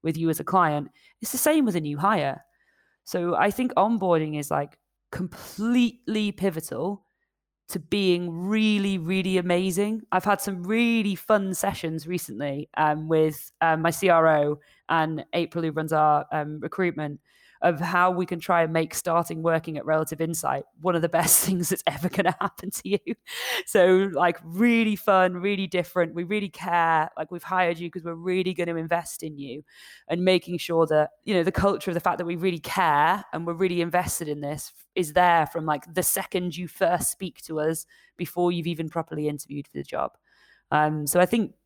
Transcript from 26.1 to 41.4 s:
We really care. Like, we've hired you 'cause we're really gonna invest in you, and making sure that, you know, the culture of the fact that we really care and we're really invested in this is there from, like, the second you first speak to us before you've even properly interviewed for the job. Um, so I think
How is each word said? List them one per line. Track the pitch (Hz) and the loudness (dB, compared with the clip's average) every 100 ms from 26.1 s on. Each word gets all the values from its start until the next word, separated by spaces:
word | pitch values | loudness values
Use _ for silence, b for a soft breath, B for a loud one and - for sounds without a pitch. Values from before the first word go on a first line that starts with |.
We | 170 | -2
really | 175 214 202 | -4 -4 -4
care. | - 185 170 165 160 160 - | -8 -2 2 4 2 0 -4
Like, | 160 | -8
we've | 175 | -10
hired | - 185 175 170 | -4 0 0 -2
you | 170 | -8
'cause | 175 | -10
we're | 165 | -10
really | 165 175 185 185 | -8 -2 -2 -2
gonna | 180 170 | -2 -4
invest | 165 160 170 165 - | -4 -2 -4 -4 -10
in | 160 147 | -12 -10
you, | 139 131 - B B B - | -12 -12 -16 B B B -6
and | 170 | 0
making | 185 180 175 175 | 4 2 0 -8
sure | - 165 160 | -2 2 4
that, | 156 151 _ | 4 2 _
you | - | 0
know, | 190 | 2
the | 165 | 2
culture | - 196 160 - | 2 2 0 -2
of | |
the | 170 | -2
fact | 185 170 | -2 -2
that | |
we | 170 | -4
really | 175 185 170 | -2 -2 -2
care | - - 170 147 151 196 - | -4 0 4 6 4 2 -4
and | 165 170 | -8 -6
we're | |
really | 170 190 175 | -2 0 0
invested | 170 180 180 - 156 | 0 0 -2 -6 -6
in | 147 | -6
this | 143 147 - _ _ - | -6 -8 -12 _ _ -4
is | 160 | 0
there | 151 180 170 147 | 4 6 4 2
from, | 170 | -2
like, | 156 147 - | -2 -2 -2
the | 165 | -2
second | 175 - - 185 180 165 | 0 -2 -2 -2 -2 -6
you | 180 | -10
first | - 175 175 - | 0 0 2 -2
speak | - 185 - | -6 -10 -12
to | - 156 | -10 -2
us | 156 160 - b b _ | -2 -2 -8 b b _
before | - 175 175 | -8 0 0
you've | 175 165 | 0 -2
even | 160 160 | -4 -4
properly | 170 160 156 151 | -6 -6 -4 -4
interviewed | 147 - 143 143 | -4 -8 -10 -10
for | 143 | -12
the | |
job. | 139 - 69 _ b b b b b | -8 -4 -6 _ b b b b b
Um, | 147 151 151 147 | 0 2 0 0
so | 180 | 2
I | 180 | 4
think | 240 | 2